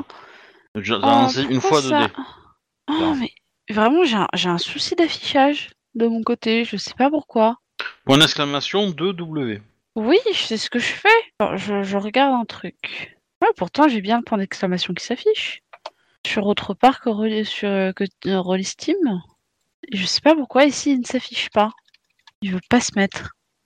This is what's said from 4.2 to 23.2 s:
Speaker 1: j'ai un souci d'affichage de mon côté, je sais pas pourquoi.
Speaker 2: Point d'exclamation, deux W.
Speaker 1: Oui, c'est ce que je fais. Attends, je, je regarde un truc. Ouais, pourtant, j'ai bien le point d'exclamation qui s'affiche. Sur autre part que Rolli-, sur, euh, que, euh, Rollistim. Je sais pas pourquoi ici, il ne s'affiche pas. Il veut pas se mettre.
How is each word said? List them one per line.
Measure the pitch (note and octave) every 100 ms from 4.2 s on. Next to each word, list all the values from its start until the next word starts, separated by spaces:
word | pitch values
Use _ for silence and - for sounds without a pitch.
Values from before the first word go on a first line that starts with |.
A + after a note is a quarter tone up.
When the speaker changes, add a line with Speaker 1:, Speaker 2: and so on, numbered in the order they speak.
| -
Speaker 1:
j'ai | F#3 F3+
un | F3
souci | - C#4+ - F4+
d'affichage | D#4+ - - C#4 C#4 D4 - _ _ A3+
de | A#3
mon | A3+
côté, | A3 A#3+ A3+ A3+
je | A3+ G3
sais | - -
pas | C4+
pourquoi. | D#4 - A#3 A3 A#3+ _ - - - -
Speaker 2:
Point | C#3
d'exclamation, | D#3 - C#3+ C#3+ - G3 G3+
deux | D3 F#3
W. | F3 E3 D#3 B2 G#2 G#2 _ _ A3+
Speaker 1:
Oui, | A3 F4+ A4
c'est | E4 - A3
ce | -
que | A#3+
je | -
fais. | - G4+ A4+ - -
Attends, | G#3 -
je, | F#3+ G3+
je | G3 G3+
regarde | G#3 B3 C#4
un | B3 A3
truc. | - - - - - - _ _ -
Ouais, | G4 -
pourtant, | F3 - D4+
j'ai | A3
bien | F#3+ A#3
le |
point | - G#3
d'exclamation | G3 - F#3+ F3+ -
qui | F3
s'affiche. | - B3+ G#4+ G#4+ - - _ - - _ _ _ -
Sur | A3 G3+
autre | G3+ -
part | F#3+ B3 C4
que | A#3+
Rolli-, | G#3+ A3 G#3+ G#3
sur, | - G3+
euh, | G3 F#3+
que, | F#3 G3 _ F3+
euh, | F#3+
Rollistim. | F3+ F#3 F#3+ - - G4 C#4 F3+ - _ _ _ _ _ -
Je | G3+ F3+
sais | -
pas | D4 D#4+
pourquoi | B3+ B3 D4
ici, | - D4
il | C4
ne | A#3+
s'affiche | B3 - A#3 -
pas. | G#3+ G#3+ - _ _ _ _ - -
Il | G3
veut | F#3 -
pas | -
se | - G3+
mettre. | G3 -